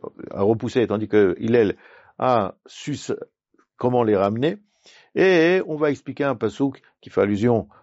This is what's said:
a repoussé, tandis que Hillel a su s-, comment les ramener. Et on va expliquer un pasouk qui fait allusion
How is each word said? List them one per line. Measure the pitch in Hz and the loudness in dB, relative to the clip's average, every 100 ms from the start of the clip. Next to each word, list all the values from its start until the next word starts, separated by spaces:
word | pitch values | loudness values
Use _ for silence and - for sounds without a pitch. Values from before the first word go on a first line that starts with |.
| - - - | -18 -16 -10
a | 87 | -2
repoussé, | 101 113 123 131 107 | 0 0 0 -2 0
tandis | 107 107 | -2 2
que | 107 95 - | 4 4 2
Hillel | 110 120 101 - - - _ - | 0 2 2 -2 -12 -20 _ -4
a | 127 120 95 - - | 0 0 -2 -8 -20
su | - - | -16 -10
s-, | 131 - - - _ _ _ _ - | -10 -8 -10 -10 _ _ _ _ -6
comment | 123 123 | -2 0
les | 110 98 | 2 2
ramener. | 101 113 151 208 _ _ _ - _ - | 2 0 -4 -6 _ _ _ -20 _ 0
Et | 185 175 165 185 180 | 2 4 2 0 -2
on | 151 | -2
va | 151 | -2
expliquer | 131 - 127 | -2 -6 -4
un | 143 | -4
pasouk | 117 110 101 139 - _ _ | -2 -4 -2 -4 -6 _ _
qui | - | -6
fait | - | 0
allusion | 101 101 120 113 - _ | 0 2 2 0 -2 _